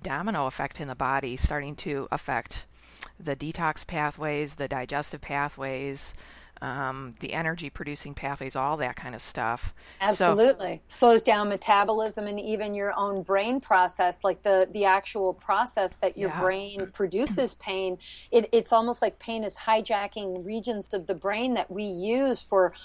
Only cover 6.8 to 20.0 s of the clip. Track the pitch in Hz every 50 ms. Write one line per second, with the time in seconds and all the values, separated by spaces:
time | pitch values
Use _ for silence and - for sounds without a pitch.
6.8 | 143 131 131 135 135 127 117 - - - - 160 165 160 165 165 165 143 - -
7.8 | 151 143 147 143 - 147 143 - - 139 139 139 135 135 - 139 131 143 151 156
8.8 | 143 123 - - - 131 123 113 - - - - 120 113 117 - - - - -
9.8 | - - - - 190 202 208 - 190 175 165 202 226 262 269 - 196 175 165 160
10.8 | - - - - 269 240 233 226 226 - 214 208 208 208 202 190 - - 214 202
11.8 | 202 214 220 220 220 220 208 220 208 208 202 208 - 214 214 202 214 208 208 202
12.8 | 202 202 - 196 196 202 202 190 180 - 196 196 202 233 254 277 - - 214 185
13.8 | 180 175 - - 185 180 175 - - 196 180 - - 208 196 190 185 - - 208
14.8 | 202 196 190 196 196 - - 214 190 185 180 - - - 196 202 240 247 - 220
15.8 | 196 185 - - - 190 - - 202 185 151 175 180 185 190 196 196 202 202 196
16.8 | 190 185 - - 202 185 175 196 254 302 202 214 262 233 - - - - 190 190
17.8 | 190 185 180 180 - - - - - - - 226 214 - - 233 220 - 240 226
18.8 | 226 240 240 - - 208 - - - - 226 226 220 202 - - - - 220 220
19.8 | 214 - 233 202